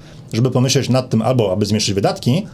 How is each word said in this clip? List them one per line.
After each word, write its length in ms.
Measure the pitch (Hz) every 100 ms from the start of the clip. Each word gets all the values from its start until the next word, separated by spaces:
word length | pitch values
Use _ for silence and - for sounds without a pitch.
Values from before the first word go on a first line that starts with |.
| - - -
żeby 180 | 110 127
pomyśleć 380 | 127 131 131 120
nad 200 | 127 123
tym 120 | 113
albo, 300 | 113 127 101
aby 140 | 90 101
zmniejszyć 280 | 107 -
wydatki, 520 | 98 143 - 117 156 214